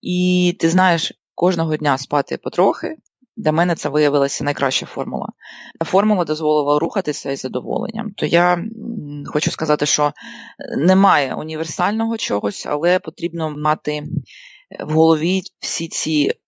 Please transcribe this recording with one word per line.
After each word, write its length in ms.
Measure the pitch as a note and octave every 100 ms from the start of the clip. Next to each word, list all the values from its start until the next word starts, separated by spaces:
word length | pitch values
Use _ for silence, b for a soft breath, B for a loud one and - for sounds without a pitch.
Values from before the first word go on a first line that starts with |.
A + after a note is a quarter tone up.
І 560 | - F3+ F3+ F3+ F3+ E3+
ти 80 | E3
знаєш, 440 | E3+ F#3 E3+ - - _
кожного 420 | - F3+ E3+ D#3+ D3+
дня 220 | D3 C3
спати 380 | - D3 - -
потрохи, 600 | - - G3 E4 - D#4+ _ _ _ -
для 160 | D#3
мене 220 | D#3 F3
це 140 | E3 D#3
виявилася 560 | C#3+ D3+ C#3+ C#3 -
найкраща 420 | C#3+ C#3+ C#3 - D3
формула. 420 | - C3 B2+ - - B B B -
Та 80 | E3
формула 380 | F#3 G#3+ G3+
дозволила 540 | D#3+ D3+ D#3 D3+ C#3+ D3
рухатися 520 | D#3+ - F3+ D3 C3+
із 100 | C#3
задоволенням. 720 | C3 B2 B2 - - A2+ - -
То 100 | D3+
я, 260 | E3+ F3
м, 720 | F3 E3+ - - - D3 D3 C#3+
хочу 240 | G3 E3+
сказати, 360 | - D#3 D3 D3+
що 260 | - D3 - B B B B - A2
немає 560 | D#3+ F#3+ G3 D#3+ C3+
універсального 800 | - D#3 D#3 D#3+ - F3+ A3 A3 A3+
чогось, 500 | - G#3 G#3 G3 -
але 320 | D3 E3 F3+
потрібно 520 | - - E3+ E3 D#3+
мати 520 | D3+ D3+ D3+ - D3+ D3 D3+ C3 B B B B -
в 120 | D3
голові 500 | D#3 D#3+ D#3 D#3+ F#3+ F3+ _
всі 280 | - - E3+
ці 420 | - - D#3 C#3 -